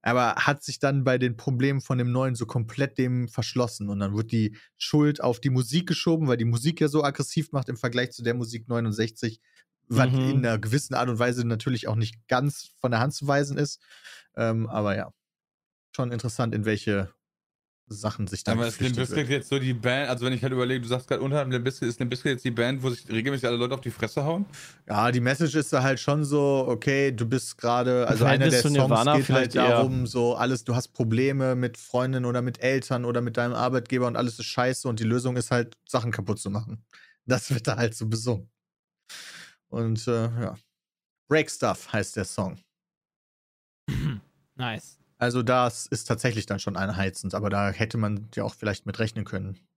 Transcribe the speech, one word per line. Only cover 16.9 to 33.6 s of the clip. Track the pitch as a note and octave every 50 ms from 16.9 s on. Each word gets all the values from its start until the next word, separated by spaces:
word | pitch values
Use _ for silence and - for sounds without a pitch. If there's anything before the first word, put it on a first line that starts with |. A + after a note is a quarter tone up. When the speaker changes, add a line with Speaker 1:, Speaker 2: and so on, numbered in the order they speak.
| G#2 G2 F#2+ F#2+ _ _ _ _ _ _ _ _ _ _ _ _ _ _ _ _
Speaker 1:
Sachen | G#2+ G2+ G#2+ G#2+ - - G#2
sich | F#2+ G#2 - -
da | -
Speaker 3:
Aber | A2+ A2+ A#2+
ist | A#2 A2+ -
Limp | C3 B2+ B2+
Speaker 1:
geflüchtet | A#2 B2+ B2+ C#3
Speaker 3:
Bizkit | D3+ D3 B2
Speaker 1:
wird. | C#3 C#3
Speaker 3:
jetzt | C#3 -
so | C#3 C#3
die | C3 C3
Band, | B2+ A#2 G#2+ B2 B2 C3+ C#3+ B2
also | B2+ A#2+ A#2+
wenn | B2+ C3
ich | A#2+
halt | A#2+ C3+
überlege, | C3 B2+ B2 B2 C3 C3
du | A#2+ A2+
sagst | B2 B2+ B2 -
gerade | C#3+ -
unter | C3 C3+ C#3 D3 C#3
Limp | C3 B2+ B2 A#2
Bizkit, | C3 B2+ - - A#2+
ist | A#2 -
Limp | B2+ A#2+
Bizkit | B2+ B2 - D3+
jetzt | C3+ A#2+ -
die | C3
Band, | A#2 A2+ A#2 B2 C3+ C3+
wo | B2 C3
sich | B2 - - -
regelmäßig | G#2+ A2 A2+ C#3 C#3 C3 A#2+ A#2+
alle | A#2+
Leute | A#2 A#2+ B2
auf | C3+ C3
die | B2+ A#2+
Fresse | G#2 - A#2 G#2+ - D#3 C#3
hauen? | D3+ E3 F3+ G3+ - - - - - - _ _
Speaker 1:
Ja, | - G#2 G#2 A2 A#2+
die | B2 B2+
Message | A#2+ B2 C#3 C#3 E3+ D3+ C3
ist | D#3 C#3+ -
da | - C3+
halt | B2+ C3+ C3+ A#2+
schon | - - C#3+ D3+
so, | D3+ C#3 C#3+ D3 C#3+ C#3 C#3 C3+ C3+ B2
okay, | B2 A2 - D3 C3+ C#3 C#3 C#3
du | C3 A2 A#2+
bist | A2 C3 C3 - - -
gerade, | - - A#2+ A#2+ B2 B2 B2+ B2+ B2 B2
also | G#2+ A2 A2 B2
einer | C#3 C3+ C#3 C#3
Speaker 2:
Verhältnis | E3
Speaker 1:
der | D#3 B2
Speaker 2:
zu | - D3 C#3+
Speaker 1:
Songs | C#3 C3 -
Speaker 2:
Nirvana | A#2+ A2 A#2+ C#3+ D3+
Speaker 1:
geht | D3+
halt | C#3
Speaker 2:
vielleicht | C3+ C3 C3 B2+ B2 -
eher. | C3 B2 B2 A#2+ A#2
Speaker 1:
darum, | B2 C3 C3 B2+ B2+
so | A2+ A2 B2 A#2 A#2+ A#2+
alles, | - A#2+ B2 C3 B2 -
du | - A#2+
hast | B2 B2 -
Probleme | _ - C3 A2+ A2 A#2 C3 C3+ C3+ C#3 C3 C3 B2+
mit | B2+ B2+ A#2+ A2 -
Freundin | - - - B2 B2+ C3 C3 B2+ B2
oder | A#2+ A#2+ B2
mit | A#2+ B2+ A2+ -
Eltern | B2 B2+ C3+ C3+ B2+ - C3+ B2 B2
oder | A#2+ A#2+ A#2+
mit | B2 A#2+ A2+ -
deinem | A#2+ A#2+ A#2+
Arbeitgeber | A2